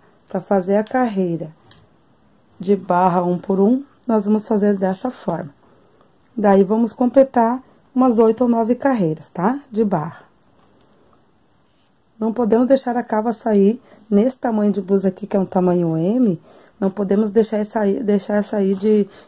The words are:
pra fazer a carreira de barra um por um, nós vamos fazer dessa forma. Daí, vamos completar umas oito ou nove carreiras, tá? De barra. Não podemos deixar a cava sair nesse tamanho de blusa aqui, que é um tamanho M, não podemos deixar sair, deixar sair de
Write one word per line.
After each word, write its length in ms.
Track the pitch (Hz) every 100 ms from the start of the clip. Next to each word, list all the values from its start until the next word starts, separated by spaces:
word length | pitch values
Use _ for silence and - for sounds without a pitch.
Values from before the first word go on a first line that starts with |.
| _ _ _
pra 140 | 185
fazer 340 | - 196 180 208
a 80 |
carreira 680 | 214 254 240 196 180 160 160 - _ - _ _ _ _ _ _ _ -
de 160 | 185 196
barra 480 | - 180 185 180
um 140 | 175 180
por 220 | - 190
um, 240 | 202 262 - _ -
nós 200 | 220 202
vamos 220 | 214 -
fazer 300 | 214 208 196
dessa 320 | 190 190 -
forma. 440 | - - 165 147 - _ _ _ _ _ _ _ 226
Daí, 280 | 202 196
vamos 300 | 190 220 226
completar 720 | - 247 269 269 240 226 254 - _ _ 247
umas 240 | 254 226
oito 220 | 226 226
ou 80 | 240
nove 260 | 226 220 247
carreiras, 540 | 277 233 165 156 -
tá? 300 | - 196 285 -
De 120 | 220
barra. 400 | 214 170 160 - - _ _ _ _ _ _ _ _ _ _ _ _ _ _ _ _ _ _ -
Não 120 | 220
podemos 360 | 214 220 226 254
deixar 280 | 269 247 240
a 80 |
cava 300 | 240 214 226
sair 480 | 220 233 208 196 247 _ - -
nesse 280 | 202 254 -
tamanho 340 | 247 214 208
de 100 | 196
blusa 260 | 180 196 190
aqui, 180 | 190 196
que 100 | 196
é 40 |
um 60 | 180
tamanho 520 | 185 180 175 165 160
M, 420 | 180 247 226 165 - - _ -
não 120 | 190
podemos 400 | 190 190 202 220
deixar 340 | 226 214 214 208
sair, 380 | 226 202 262
deixar 400 | 208 202 208 208
sair 320 | 202 208 190 190
de 340 | 214 214 196 -